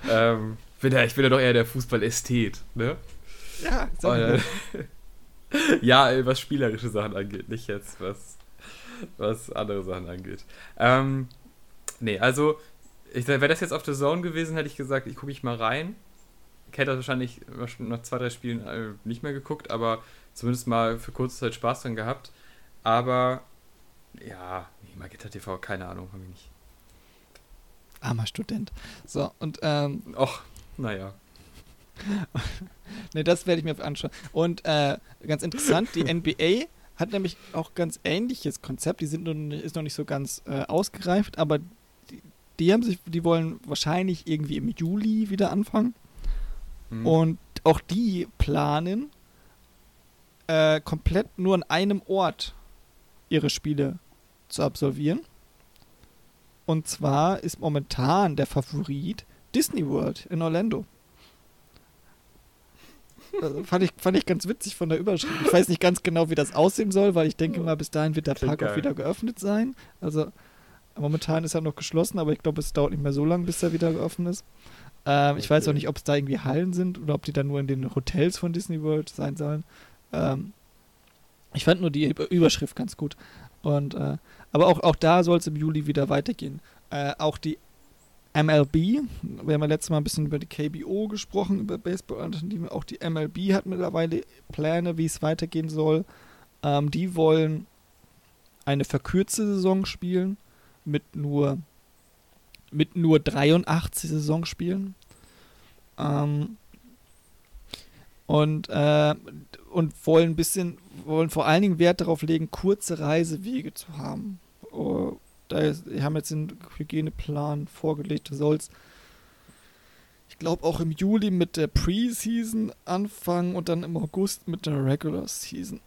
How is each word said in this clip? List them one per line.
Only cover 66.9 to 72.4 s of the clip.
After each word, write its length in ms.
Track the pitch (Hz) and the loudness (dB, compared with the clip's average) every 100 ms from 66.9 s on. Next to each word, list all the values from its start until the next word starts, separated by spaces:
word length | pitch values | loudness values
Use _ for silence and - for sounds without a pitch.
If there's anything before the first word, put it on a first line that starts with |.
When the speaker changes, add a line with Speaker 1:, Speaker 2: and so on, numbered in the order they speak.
Speaker 2:
soll, 220 | 190 202 | 4 4
weil 140 | 175 156 | 4 2
ich 80 | - | 2
denke 240 | 160 170 | -2 0
mal, 180 | 165 156 | -2 -2
bis 140 | 160 | -2
dahin 240 | 156 156 156 | 0 0 0
wird 100 | 151 | -2
der 80 | |
Speaker 1:
Klingt 160 | 139 135 | 0 0
Speaker 2:
Park 140 | 151 | 0
auch 40 | 107 | 0
Speaker 1:
geil. 40 | 104 | 0
Speaker 2:
wieder 180 | 277 - | -2 -2
geöffnet 420 | 147 202 226 233 | -4 -2 -4 -2
sein. 380 | 196 208 247 262 - _ | 0 2 0 -4 -20 _
Also 300 | 185 151 151 - - - - - _ - | -4 -2 -4 -8 -20 -20 -20 -20 _ -6
momentan 480 | 147 160 - 160 | -2 -2 0 0
ist 100 | 160 | 0
er 80 | 165 | -2
noch 140 | 160 - | -2 -6
geschlossen, 420 | - 160 170 190 | -2 0 0 0
aber 140 | 151 | 0
ich 60 | |
glaube, 200 | 151 | 0